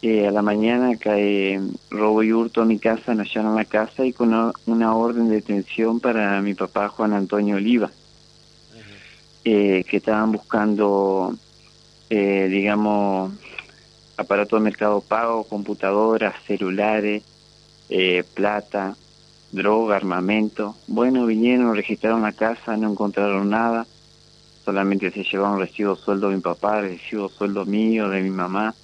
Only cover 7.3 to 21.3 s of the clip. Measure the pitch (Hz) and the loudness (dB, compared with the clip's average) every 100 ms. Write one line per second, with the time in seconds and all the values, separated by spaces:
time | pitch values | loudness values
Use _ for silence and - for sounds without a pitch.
7.3 | 104 104 101 104 120 101 - - - _ | 0 0 0 2 0 0 -8 -20 -20 _
8.3 | - - - _ 113 104 101 - - - | -20 -20 -20 _ -20 -20 -20 -20 -20 -20
9.3 | - - 104 101 95 92 104 - 107 110 | -6 2 4 4 2 0 -2 0 0 2
10.3 | 107 - 113 107 104 104 98 98 95 92 | -2 -2 0 2 2 2 2 2 0 -2
11.3 | - - _ - - - - _ 107 98 | -6 -14 _ -20 -20 -20 -20 _ 0 2
12.3 | 98 95 98 101 104 104 104 101 95 95 | 2 2 0 0 0 2 2 0 0 -4
13.3 | 101 - - - - - - - - 104 | -10 -16 -18 -18 -20 -20 -20 -18 -10 -2
14.3 | 101 101 110 107 - 107 104 - 110 117 | 0 2 2 0 0 0 0 0 -2 0
15.3 | 117 107 104 101 104 95 101 110 113 107 | -2 -4 -8 -6 -4 0 2 2 2 0
16.3 | - - 101 95 95 104 107 104 104 - | -4 -6 -4 -2 0 0 0 -2 -4 -8
17.3 | - - - - - - 90 92 90 85 | -20 -20 -20 -20 -20 -4 0 2 0 -2
18.3 | - 101 104 - 101 98 - - - - | -2 -2 -2 -6 -6 -6 -8 -20 -20 -20
19.3 | - - 95 98 110 113 101 95 90 92 | -20 -10 -2 2 2 2 0 0 -2 0
20.3 | 107 107 - 104 107 - 110 123 131 120 | 2 0 -4 -8 -8 -6 0 2 2 2